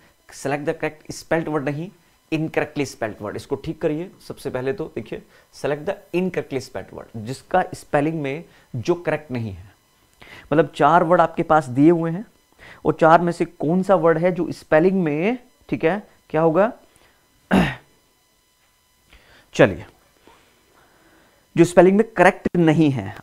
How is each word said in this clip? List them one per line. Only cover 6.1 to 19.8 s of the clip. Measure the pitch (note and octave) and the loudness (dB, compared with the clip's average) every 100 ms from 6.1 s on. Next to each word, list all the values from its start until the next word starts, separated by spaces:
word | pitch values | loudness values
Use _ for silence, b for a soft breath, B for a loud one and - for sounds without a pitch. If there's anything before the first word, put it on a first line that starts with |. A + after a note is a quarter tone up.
incorrectly | E3+ F#3 D#3+ - C3+ - | -4 -4 -4 -6 -8 -8
spelled | G2 F#2 | -14 -14
word, | - - A#2 | -16 -16 -14
जिसका | G#2+ C3 - F#3 - | -12 -12 -4 -4 -4
स्पेलिंग | - - D3+ D3 E3 | -8 -6 -2 -2 -4
में | C#3 D3 E3+ b b B2+ | -6 -8 -12 b b -8
जो | A2 | -4
करेक्ट | F3 D#3+ D3+ - | -4 -2 -6 -6
नहीं | B2 A2+ | -8 -8
है, | F2 - _ _ _ _ _ B B B | -10 -18 _ _ _ _ _ B B B
मतलब | D3 D#3 - | 0 0 2
चार | D3 E3+ | 4 4
वर्ड | E3 F3 | 4 4
आपके | E3 - | 2 0
पास | E3 D#3 | 0 2
दिए | C3+ B2 D3+ | 0 2 4
हुए | E3+ E3 | 4 0
हैं | E3+ A#3 _ _ _ B B | -6 -10 _ _ _ B B
और | D#3 D#3 | -4 2
चार | D#3+ E3+ | 6 6
में | F3 | 4
से | E3 | -2
कौन | E3+ - D3 F3+ | -6 -4 -2 0
सा | F#3 | 2
वर्ड | F#3 E3 D#3+ | 2 4 2
है | F3+ | 0
जो | F3+ - | -2 -4
स्पेलिंग | - - D#3 F3+ F#3+ | -8 0 2 4 2
में, | D#3+ D3 F#3+ B3+ _ _ - | 0 -2 -2 -4 _ _ -8
ठीक | - | -2
है, | D#3+ G3+ - b _ | -2 -2 -8 b _
क्या | D#3 | 0
होगा? | E3 F3 G#3 - _ b b b b _ - | 2 2 0 -2 _ b b b b _ -2
<clears throat> | F#3+ D3+ - _ _ _ _ _ _ _ _ _ _ _ _ _ b b b b | 0 0 -4 _ _ _ _ _ _ _ _ _ _ _ _ _ b b b b
चलिए, | - B2 E2 | 2 2 2